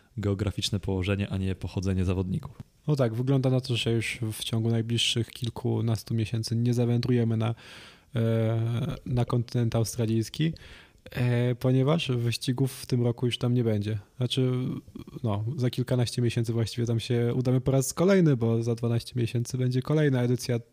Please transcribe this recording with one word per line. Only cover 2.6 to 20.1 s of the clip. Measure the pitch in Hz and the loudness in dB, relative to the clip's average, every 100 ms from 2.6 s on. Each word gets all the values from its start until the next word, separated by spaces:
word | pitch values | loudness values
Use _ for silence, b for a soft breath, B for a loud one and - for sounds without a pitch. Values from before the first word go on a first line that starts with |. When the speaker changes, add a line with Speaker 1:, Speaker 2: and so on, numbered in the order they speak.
| - _ - | -20 _ -2
Speaker 2:
No | 143 | 2
tak, | 117 | 2
wygląda | 110 127 139 131 | 0 2 2 4
na | 127 | 2
to, | 127 117 | 0 -2
że | - | 0
już | 117 110 - 110 | 0 -2 -4 -6
w | 107 | -6
ciągu | - 113 113 | -4 -2 2
najbliższych | 117 113 117 - 120 110 | 0 0 0 0 0 -4
kilkunastu | - 117 - 120 113 113 110 - | -4 -6 -4 -2 0 0 -2 -2
miesięcy | 113 110 113 110 117 | -2 -2 -2 -2 0
nie | 120 | 2
zawędrujemy | 120 120 120 117 123 113 110 | 2 2 2 2 2 4 2
na, | 110 113 B B B B B 123 | 0 -2 B B B B B -2
e, | 113 113 110 113 113 117 - - - | 2 2 2 0 0 -2 -4 -6 -2
na | 123 120 | 0 2
kontynent | 123 117 123 117 117 | 0 0 0 2 2
australijski, | 110 - 113 113 110 - 160 160 B B B B - | 0 0 0 0 0 -2 -2 -2 B B B B -12
e, | - 123 120 123 123 | -2 0 2 0 0
ponieważ | 131 131 131 170 - | 2 2 4 2 0
wyścigów | 123 117 110 - 123 135 | -2 0 -2 -2 0 -2
w | - - | -4 -2
tym | 123 | 0
roku | 120 117 123 | 0 0 -2
już | - | 0
tam | 123 | 0
nie | 123 | 2
będzie. | 113 107 101 107 - - | 2 0 0 -4 -6 -6
Znaczy, | 123 - 127 127 127 - - - - - | -2 0 2 0 -2 -6 -10 -18 -14 -6
no, | 117 101 110 147 | -2 -2 -2 -2
za | 123 | -2
kilkanaście | - 123 127 120 - | -2 -2 0 0 0
miesięcy | 120 123 117 | 0 0 -2
właściwie | 113 113 - 117 | 0 -2 -2 -2
tam | 117 | -2
się | - 120 120 127 | 0 0 2 0
udamy | 127 127 | 2 2
po | 131 | 2
raz | 135 127 | 2 0
kolejny, | - 175 196 160 131 | 2 4 6 6 4
bo | 113 113 | 2 2
za | 117 117 | 0 -2
dwanaście | 117 117 - 127 | 0 -2 -2 -4
miesięcy | 117 117 120 127 | -2 -2 -4 -2
będzie | 127 127 | 0 0
kolejna | - 151 151 | 0 2 4